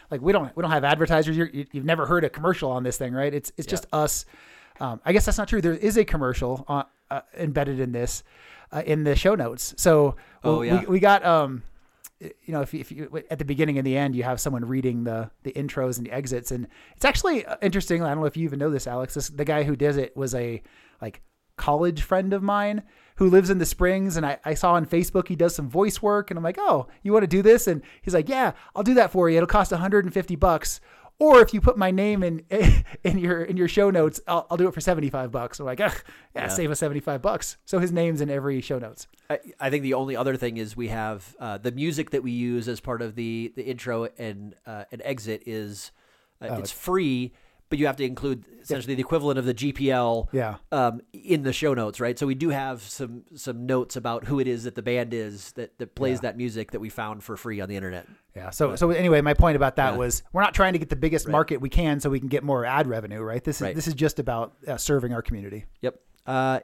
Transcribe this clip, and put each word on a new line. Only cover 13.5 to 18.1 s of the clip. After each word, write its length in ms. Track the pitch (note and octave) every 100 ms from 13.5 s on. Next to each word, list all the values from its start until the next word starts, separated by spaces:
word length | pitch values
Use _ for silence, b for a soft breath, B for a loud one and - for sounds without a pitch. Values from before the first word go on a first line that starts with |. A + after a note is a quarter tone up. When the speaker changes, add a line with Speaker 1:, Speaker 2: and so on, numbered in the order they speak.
| C#3 D#3 C#3
Speaker 1:
and 80 | C3+
the 120 | C3
end, 180 | C#3+ B2
you 80 |
have 160 | A#2+ C3
someone 260 | D3 C3 A#2
reading 380 | C3 B2+ A#2+
the, 260 | A#2+ A2+ A2 -
the 80 | C3+
intros 440 | C3 C#3 - B2+ A#2+
and 80 | A2+
the 60 |
exits, 400 | B2 C3+ B2 A#2
and 160 | B2+ A#2+ B B -
it's 100 | C4
actually, 400 | C4 F#4+ C#4+ -
uh, 120 | -
interesting. 420 | G3+ F#3 - E3+
I 60 |
don't 100 | E3